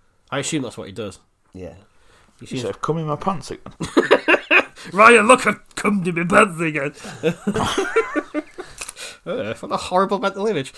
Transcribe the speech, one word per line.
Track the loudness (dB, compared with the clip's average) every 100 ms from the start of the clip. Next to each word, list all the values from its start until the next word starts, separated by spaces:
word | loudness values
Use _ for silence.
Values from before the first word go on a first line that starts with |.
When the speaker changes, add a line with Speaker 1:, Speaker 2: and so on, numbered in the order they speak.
| _ _ -8
Speaker 1:
I | -6
assume | -4 -4
that's | -6 -10
what | -12
he |
does. | -10 -10 -12 _ _ _
Speaker 2:
Yeah. | -16 -16 -16 _ _ _ _ _ -20
Speaker 1:
He |
Speaker 3:
You | -12
Speaker 1:
seems | -8
Speaker 3:
said, | -6 -6
"Come | -4 -2
in | -2
my | -4
pants | -4 -4 -6
again." | -12 -14 -12
Speaker 1:
<laughs> | -2 0 4 2 4 0 2 0 0 -8 -4
Ryan, | 6 8 8 8
look, | 6 4
I've | -2 _ -4
come | 0 0 0
in | -2
my | 2
pants | 4 4 2
again. | -2 -2 -4 -8 -16 -4
<laughs> | -2 -2 -2 -2 -2 -2 0 0 0 -2 -4 -6 -8 -12 -16 -14 -14 -12 -14 -14 -8
Uh, | -6 -6 -6
what | -6
a | -6
horrible | 0 0 2 0
mental | -2 -2 -2
image. | -2 -4